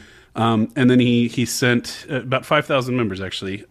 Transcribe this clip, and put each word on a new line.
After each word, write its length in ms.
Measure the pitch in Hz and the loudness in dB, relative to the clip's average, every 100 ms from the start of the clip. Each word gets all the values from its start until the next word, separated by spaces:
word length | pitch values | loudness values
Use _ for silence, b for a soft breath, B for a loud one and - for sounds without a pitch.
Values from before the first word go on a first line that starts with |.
| B B B 110 | B B B -2
Um, 360 | 113 110 113 - | 2 2 0 2
and 140 | 127 | 4
then 100 | 127 | 4
he, 280 | 123 120 117 | 4 2 2
he 180 | 123 117 | 0 -2
sent, 600 | - 123 120 - - - | 0 2 2 -2 -10 -8
uh, 60 | 131 | -6
about 280 | 123 131 - | -2 -4 0
five 200 | 151 - | 0 2
thousand 300 | 139 127 127 | 0 0 -2
members, 260 | 113 95 | -2 -4
actually. 420 | 92 - 95 98 - | -8 -8 -8 -8 -6